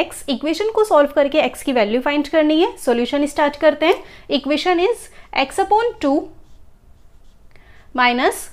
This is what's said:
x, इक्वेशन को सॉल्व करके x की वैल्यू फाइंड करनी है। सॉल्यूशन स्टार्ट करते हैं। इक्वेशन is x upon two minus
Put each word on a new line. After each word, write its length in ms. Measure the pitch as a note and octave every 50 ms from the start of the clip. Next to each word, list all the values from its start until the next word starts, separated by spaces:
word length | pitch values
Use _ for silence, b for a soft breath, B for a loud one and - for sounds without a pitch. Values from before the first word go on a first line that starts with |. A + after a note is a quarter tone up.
x, 220 | - - - - - -
इक्वेशन 420 | C4 - C#4+ D#4 D#4+ E4 G#4 A4 G#4+
को 100 | A4 G#4+
सॉल्व 280 | G#4+ F4 D4 C#4+ C#4+ -
करके 280 | D4+ C#4 C#4 D4 D#4
x 200 | - B3 - -
की 100 | - C#4+
वैल्यू 280 | B3+ B3 G#3 G#3 A3 B3+
फाइंड 280 | B3+ D4 D4 D4 C#4+ -
करनी 320 | - D#4+ D4+ D4+ D#4 D#4
है। 140 | F4+ A#4 - -
सॉल्यूशन 480 | - C4+ A#3+ A#3+ A#3+ A#3+ C#4+ C#4+ D4
स्टार्ट 300 | D4 - E4+ D4+ C#4+ D4
करते 300 | - D#4+ D4+ D4+ D4+ D#4
हैं। 160 | E4 - - B B B B B B
इक्वेशन 500 | C#4 C#4 - C4+ D4+ D4+ - F4+ F4+ E4+
is 280 | F4+ A#4 A4+ - - - b b b b b -
x 200 | C#4 C4+ - -
upon 340 | G4 G4 G#4 A4 A#4 A#4+ - -
two 160 | - C#4 C#4 E4 F#4 - - - - - - - - - - - _ - - - - - - - - - - - - - b b b b b b b b b
minus 500 | B3+ B3 B3 A#3+ B3 C#4 F#4 - - - -